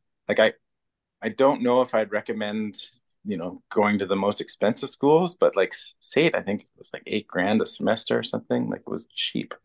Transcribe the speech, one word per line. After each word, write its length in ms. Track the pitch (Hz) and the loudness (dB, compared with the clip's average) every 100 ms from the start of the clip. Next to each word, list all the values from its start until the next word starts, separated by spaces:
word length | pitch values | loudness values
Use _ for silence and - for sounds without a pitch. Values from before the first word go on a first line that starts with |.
| _ _ - | _ _ -2
like, 120 | 104 | 4
I, 140 | 110 - _ _ _ _ _ _ | 4 2 _ _ _ _ _ _
I 80 | 110 | -8
don't 340 | 107 135 143 | 2 2 4
know 180 | 123 127 | 2 2
if 140 | 123 113 | 2 0
I'd 160 | 104 | 0
recommend, 680 | 104 - 107 104 107 107 - - _ _ _ 101 | -4 -4 -6 -4 -4 -6 -10 -18 _ _ _ -8
you 120 | 92 | -6
know, 260 | 87 - _ | -6 -10 _
going 280 | 110 104 101 | 2 2 2
to 60 | 92 | 0
the 100 | 98 | 0
most 240 | 101 - | 0 -2
expensive 480 | - - 104 - 135 | -6 0 0 0 -8
schools, 460 | - 139 160 180 - | 0 4 4 4 2
but, 200 | 78 98 | 2 4
like, 140 | 92 | 0
s-, 240 | - - _ | -2 -12 _
sate, 360 | - 143 165 - | -4 2 2 2
I 80 | |
think 180 | 95 104 | -2 -6
it 60 | - _ | -6 _
was, 140 | - | -16
like, 100 | - - | -14 -6
eight 200 | 104 - | -6 -4
grand 340 | 90 95 110 | -2 2 2
a 40 | - | 0
semester 540 | - 104 113 - 120 | -2 -2 -2 0 -2
or 40 | |
something. 460 | - 113 - 120 120 | -2 -6 -2 -4 -2
Like, 120 | - | -6
it 80 | - | -8
was 160 | - - | -8 -8
cheap 460 | - - - - - | -6 -4 -4 -6 -10